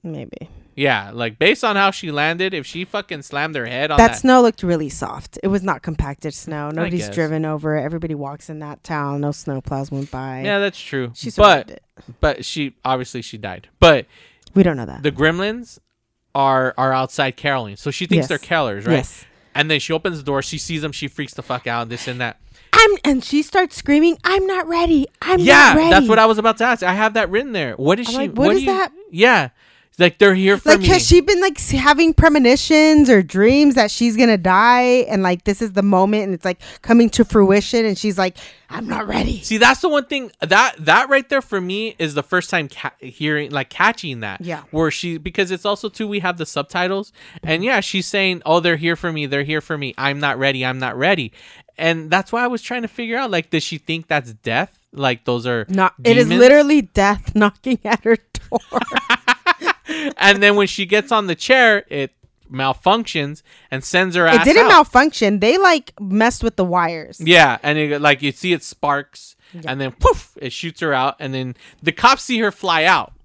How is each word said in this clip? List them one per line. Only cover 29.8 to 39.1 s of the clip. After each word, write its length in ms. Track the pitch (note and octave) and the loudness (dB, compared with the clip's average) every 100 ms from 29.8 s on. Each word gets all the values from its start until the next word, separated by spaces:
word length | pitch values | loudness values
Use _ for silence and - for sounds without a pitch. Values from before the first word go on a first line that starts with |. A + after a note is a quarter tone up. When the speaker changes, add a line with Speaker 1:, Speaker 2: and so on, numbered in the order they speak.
| _ | _
Speaker 2:
It's 100 | - | 0
like, 200 | F3 - | 0 6
"They're 160 | G3+ | 4
here 240 | F#3+ F#3+ G3+ | 6 2 2
for 100 | D4+ | 4
Speaker 1:
Like, 120 | F4+ | 4
Speaker 2:
me." 80 | F#4 | 6
Speaker 1:
has 180 | F#4 - | 4 6
she 160 | F4 | 4
been, 180 | D#4+ F#4 | 4 0
like, 180 | F#4+ D4 | 0 -2
s-, 120 | - | -4
having 420 | C4+ C4+ D4 E4 | 0 2 4 4
premonitions 960 | - D#4+ D4+ A#3+ C#4 - D#4 D#4 D4+ C4+ | 6 4 6 4 2 4 4 6 6 6
or 140 | G#3+ | 4
dreams 540 | E3+ F#3 G#3+ C#4 D4 B3 | 4 2 4 4 4 4
that 140 | G#3+ | 0
she's 240 | - A#3 | 0 -2
gonna 220 | G#3+ A#3 G#3 | 2 2 2
die? 720 | F3+ F#3 A#3 B3 B3 B3 - | 2 4 4 4 4 2 0
And, 140 | G3+ | -2
like, 220 | F#3 F3 | 0 -2
this 180 | - G3 | -4 -4
is 100 | A3+ | -4
the 100 | F#3+ | -2
moment, 420 | G3+ F#3 F#3+ G#3+ | 0 2 2 0
and 100 | G3 | -4
it's, 100 | F3 | -6
like, 160 | F#3+ F3+ - - | -6 -8 -14 -14
coming 260 | - A#3 A#3 | 2 4 4
to 140 | - | 2
fruition, 600 | A3+ A3 G3 G3+ - A#3 A3 | 2 4 4 4 2 -2 -2
and 100 | F#3+ | -2
she's 220 | G#3+ F#3+ | -4 -2
like, 180 | F#3 - - _ _ | -4 -4 -20 _ _
"I'm 180 | - A3+ | -14 -8
not 220 | A3 | -8
ready." 320 | G#3 | -6